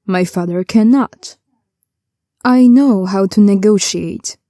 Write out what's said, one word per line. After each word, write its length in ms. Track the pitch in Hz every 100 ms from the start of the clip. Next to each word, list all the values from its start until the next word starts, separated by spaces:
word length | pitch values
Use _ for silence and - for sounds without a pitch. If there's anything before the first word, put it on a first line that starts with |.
| -
my 200 | 185 180
father 380 | - 175 175
cannot. 760 | 185 226 220 277 247 _ - - _ _ _ _ _ _ _ _ _ _
I 240 | 247 254 254
know 380 | 240 285 208 185
how 220 | 196 196
to 140 | -
negotiate. 960 | 202 196 208 208 - 175 165 - - -